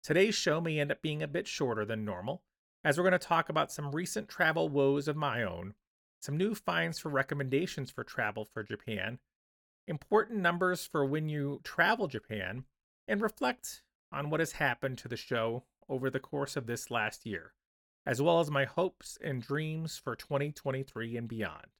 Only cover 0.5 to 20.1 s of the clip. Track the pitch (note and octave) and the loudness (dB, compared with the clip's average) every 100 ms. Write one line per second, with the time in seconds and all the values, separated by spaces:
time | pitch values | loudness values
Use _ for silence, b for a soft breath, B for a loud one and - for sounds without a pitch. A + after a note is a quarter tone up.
0.5 | D#3 E3 D3+ C#3+ - E3 D3+ D#3 C#3+ G#3 | 2 2 0 0 0 -2 -2 -2 -4 -4
1.5 | - C3+ A2 G#2+ A2 G#2+ F2+ G2+ E3+ _ | 0 0 2 0 -2 -2 -4 -4 -6 _
2.5 | _ _ _ D#3+ D3 F3+ F3+ - E3 - | _ _ _ 2 4 6 4 4 2 2
3.5 | D#3 D3 - D3 D3 F3+ A3 G#3 - D#3+ | 0 0 -2 -4 -4 -4 -6 -8 2 2
4.5 | D#3+ D#3+ C#3+ C#3 C#3+ C#3+ D3+ D3 A#2+ G#2 | 4 2 4 4 4 0 0 0 0 -2
5.5 | E2+ F#2 - _ _ _ _ - D3 G3+ | -4 -10 -12 _ _ _ _ -6 -2 0
6.5 | G#3+ - F3 E3 D#3+ D#3 C#3 C3+ C#3+ C3+ | -2 -2 0 -2 -4 -2 0 0 -2 0
7.5 | C3+ F3+ - C3 - A#2 - G#2+ G#2 G#2+ | 0 0 -4 -8 -8 -8 -2 -2 -2 -8
8.5 | - G#2 G#2+ - G#2 F#2+ B2+ _ _ _ | -8 -6 -8 -4 -4 -4 -8 _ _ _
9.5 | _ _ _ - D#3 - G#3 A3 A3 F3 | _ _ _ -8 -8 2 2 4 2 2
10.5 | F3 F#3 F3+ - D#3 C#3 D#3 D#3 D3+ C#3 | 4 2 2 -2 2 2 2 0 0 -2
11.5 | C#3+ - - F3 A#3+ F#3 A2+ _ G#2+ F#2 | -4 -6 2 4 4 0 -4 _ -6 -4
12.5 | A#2 - _ _ _ - G#3 A3 - B3+ | -8 -12 _ _ _ -4 0 0 0 -2
13.5 | B3 - - _ _ _ C#3 D3 D#3 D#3+ | -2 -8 -14 _ _ _ -6 -2 0 0
14.5 | - C#3+ A#2+ C3+ B2 A#2+ A#2+ - A#2+ A2+ | 2 0 2 -2 -4 -8 -8 -2 0 2
15.5 | A#2+ _ _ - C3 C3 C3 - D3 C#3 | -2 _ _ -6 -2 -2 -2 -4 -4 -2
16.5 | - A2+ A#2 - A#2+ G#2+ - A#2 F#2+ D#2 | -4 -4 -6 -2 0 -2 -4 -6 -8 -8
17.5 | _ _ _ _ _ - B2 D3+ E3+ D#3 | _ _ _ _ _ -2 2 6 6 4
18.5 | C#3+ C3 - F3+ _ - - D#3+ C3 A2+ | 0 0 0 -2 _ -18 -10 -6 -6 -2
19.5 | C#3+ D#3 D#3 D#3+ - - | -2 -2 -4 -6 -8 -8